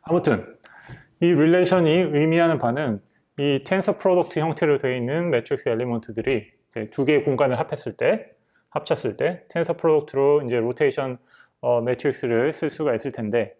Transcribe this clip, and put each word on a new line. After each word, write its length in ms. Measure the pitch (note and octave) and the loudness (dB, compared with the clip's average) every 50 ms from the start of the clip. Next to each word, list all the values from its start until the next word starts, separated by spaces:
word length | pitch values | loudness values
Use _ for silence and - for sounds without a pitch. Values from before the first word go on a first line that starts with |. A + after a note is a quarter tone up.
아무튼 560 | _ - E3 F3 E3+ D#3 A#2+ F#2+ - - - _ _ - - - - - - - - _ _ _ | _ 0 0 2 2 2 0 0 -2 -10 -20 _ _ -20 -20 -20 -20 -20 -20 -20 -20 _ _ _
이 80 | E3+ | 2
릴레이션이 600 | F3 F3 C#3+ D3+ D#3+ E3+ F3+ F3+ F3 F#3 F#3 E3+ D#3 | 4 4 4 6 6 6 4 4 4 4 4 4 4
의미하는 640 | D#3 F3+ F#3 D3+ D3+ C#3+ D3+ D#3+ D#3+ E3+ E3+ E3 D#3+ | 4 2 2 2 2 2 2 4 4 4 4 2 2
바는 440 | C3 B2+ A#2+ A#2 C#3 D#3 C3 G#2+ G2 _ _ _ _ _ _ _ | 2 0 -2 0 0 -2 -2 -4 -6 _ _ _ _ _ _ _
이 260 | - C#3+ C#3+ C#3 C3+ C#3 | -4 -2 0 0 -2 0
텐서 320 | - F#3+ F#3+ F#3+ - G3 | -2 -2 0 0 -2 -4
프로덕트 420 | - - F#3+ F3+ F3+ F3 - - E3 | 0 2 2 2 2 2 0 -2 -4
형태로 380 | D3+ E3 D3+ - F3+ D3+ C#3+ | -2 -2 -2 0 2 2 2
되어 180 | C3+ - C3 B2+ | 2 0 -2 -2
있는 340 | B2+ A#2+ B2 C#3+ E3 F3 F3 | -2 -4 -4 -2 -2 -2 0
매트릭스 400 | D3+ A#2 A2+ - D3 C3 - C#3 | 0 -2 0 -2 -6 -4 -2 -2
엘리먼트들이 840 | A#2 A2+ B2 B2 A#2 A2+ A2 - A2 A#2 A2 C3 C3+ A2 G#2+ - _ _ _ _ | -2 -2 -2 -2 -4 -6 -6 -8 -8 -4 -2 -2 -2 -2 -4 -8 _ _ _ _
이제 200 | _ A#2 G#2+ G#2+ | _ -10 -10 -8
두 140 | - - C#3 | -4 -2 0
개의 200 | B2+ D3+ C#3+ - | 2 2 2 2
공간을 360 | D3 C3+ B2 D3 C3 B2+ A2+ | 0 0 0 0 0 0 -2
합했을 380 | - - - - - B2 G2+ | -4 -6 -8 -10 -10 -12 -8
때, 340 | - A#2 C#3 G#3 A3 - - _ _ _ _ _ _ _ _ | -2 0 0 0 0 -4 -14 _ _ _ _ _ _ _ _
합쳤을 480 | _ D3+ - - D#3+ - - B2 G2 | _ -10 -4 -4 -4 -4 -2 -8 -4
때 260 | - C3 D#3 F3+ F3 _ _ | -2 -2 -2 -2 -4 _ _
텐서 240 | - E3+ E3 E3+ E3 | -4 -4 -2 -2 -4
프로덕트로 680 | - - E3 D#3 D3+ D3 - - C3+ C#3 C#3+ D3 D3+ C#3 | -2 2 2 2 2 0 -2 -2 0 2 4 2 2 0
이제 120 | A#2+ A#2+ | 0 -2
로테이션, 600 | A#2+ A2+ A#2+ B2 - D#3 C#3 C3 - C3+ C3 B2+ A#2+ _ _ _ _ _ _ _ _ | -2 -2 -2 -2 0 0 0 0 -2 -6 -6 -8 -10 _ _ _ _ _ _ _ _
어, 200 | - B2 B2 A#2+ | -2 0 0 0
매트릭스를 720 | A2+ B2 B2+ B2 - D3 B2+ - - B2 A#2 A2+ B2 D3+ D#3+ | 0 -2 -4 -2 -2 -4 -2 -2 -2 0 0 2 2 0 -2
쓸 160 | - - D3+ | -4 -6 -6
수가 260 | - - D#3 D3 A#2+ | -6 -4 -2 -2 -2
있을 160 | G#2+ - C#3 | -2 -4 -8
텐데 440 | B2 - A2+ G#2+ G#2 A#2+ G#2 - - _ | -8 -6 -6 -2 0 0 -2 -2 -8 _